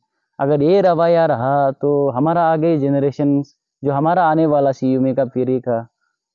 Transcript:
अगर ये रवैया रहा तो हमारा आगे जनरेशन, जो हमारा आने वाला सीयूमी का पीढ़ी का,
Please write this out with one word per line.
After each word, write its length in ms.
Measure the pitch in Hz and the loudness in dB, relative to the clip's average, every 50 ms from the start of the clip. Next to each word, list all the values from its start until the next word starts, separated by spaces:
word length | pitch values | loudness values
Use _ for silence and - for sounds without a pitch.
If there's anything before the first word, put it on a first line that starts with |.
| _ _ _ _ _ _ _ - | _ _ _ _ _ _ _ -4
अगर 240 | 143 139 151 143 | -2 -2 0 0
ये 180 | 143 160 190 202 | 2 2 2 2
रवैया 460 | 185 180 170 156 170 170 170 165 165 | 2 2 2 2 2 2 2 2 2
रहा 440 | 156 135 113 123 135 143 143 139 135 | 0 0 -2 -2 -2 0 0 0 0
तो 360 | 135 - 143 143 143 143 143 139 | -2 -2 -2 -2 0 0 0 0
हमारा 320 | 120 127 147 160 170 175 165 160 | 0 0 -2 0 0 0 0 0
आगे 240 | 165 156 156 170 165 147 | 0 0 0 0 0 0
जनरेशन, 640 | 135 139 143 139 139 143 131 - 147 143 139 143 143 - _ _ _ _ _ - | 0 0 0 0 0 -2 -2 -2 -2 0 0 -2 -4 -6 _ _ _ _ _ -6
जो 100 | 131 143 | -4 -2
हमारा 320 | 139 139 156 160 180 185 170 | -2 0 0 0 2 2 2
आने 220 | 156 156 160 165 | 2 2 2 2
वाला 260 | 151 147 143 139 139 | 2 2 2 0 0
सीयूमी 420 | 131 - 139 131 131 131 131 135 120 | -2 -2 -2 -2 0 0 0 0 0
का 100 | 135 131 | -2 -4
पीढ़ी 340 | 123 - 127 127 127 131 123 | -2 -2 -4 -2 -2 -2 -4
का, 260 | - 123 117 113 117 - _ _ _ _ _ _ _ _ | -2 -4 -4 -4 -6 -10 _ _ _ _ _ _ _ _